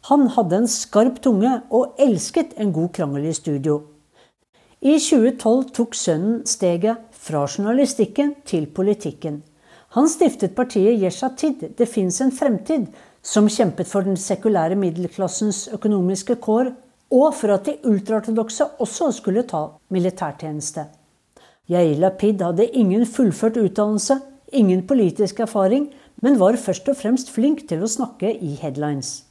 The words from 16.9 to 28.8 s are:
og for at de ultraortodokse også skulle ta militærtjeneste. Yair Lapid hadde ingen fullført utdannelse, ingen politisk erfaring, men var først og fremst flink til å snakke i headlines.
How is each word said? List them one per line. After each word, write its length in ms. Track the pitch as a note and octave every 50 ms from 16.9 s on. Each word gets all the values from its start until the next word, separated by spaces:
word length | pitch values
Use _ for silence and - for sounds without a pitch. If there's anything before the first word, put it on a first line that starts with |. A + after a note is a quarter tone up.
| _ _ _ _
og 240 | - B3 C#4+ D#4 -
for 160 | - - G#3 G3+
at 120 | F#3+ G3
de 80 | D4 C#4+ - -
ultraortodokse 800 | B3+ G#3+ G3 G3 A3 A3 G#3+ G#3+ A#3 A3 A3+ A3 A3 - - D4+ D4 - -
også 320 | B3 G#3 - - E4+ C#4+
skulle 320 | G3+ - - G#3 F#3 A3 B3
ta 220 | B3 - D#3 D3+ D#3 - _ _ _
militærtjeneste. 960 | F#3 F#3 F3 F#3 F3+ F#3 F3+ D3+ D3 - D#3+ D#3 D3+ D3+ D3 - - D#3+ D3 D3+ - _ _ _ _ _ _ _ _ - _ _ _ _ _
Yair 300 | - F3 F3 F3 D#3+ D3 C#3+
Lapid 440 | F3 F#3+ F#3+ - G#3 G#3 A3 D3 F3+
hadde 240 | F3 F3 E3 A3+ A#3 - C4+
ingen 260 | A3 F#3 F#3 A3 A#3+
fullført 520 | - - - C4 G3+ D3+ - - A3+ A3 A#3+
utdannelse, 600 | A3 F3+ F#3 - G#3 G#3 G#3+ G#3 - - C#4 C4+ C#4 - - _ _ - -
ingen 320 | C#4 G#3+ F#3+ F3+ F#3 F3+
politisk 520 | F#3 C#4 B3+ G#3 F3 - - G#3 F#3 - - A#3
erfaring, 460 | A3 - G#3 F#3+ F#3+ A3+ C#4 D4 D4 - - _ _ _ -
men 180 | - B3+ C#4+ A#3
var 160 | F#3 G3 A#3
først 320 | A#3 - - F3+ F#3+ -
og 80 | - C#4
fremst 360 | - - G#3 B3 B3+ - -
flink 340 | - A#3 A3+ D4 D4+ - -
til 160 | - E3+ D#3+ F#3+
å 60 | A3
snakke 400 | - - B3 B3 - - F3+ G#3
i 220 | A3 A3 F#3 D3+ C#3+ D3
headlines. 640 | - D3+ C3 C#3+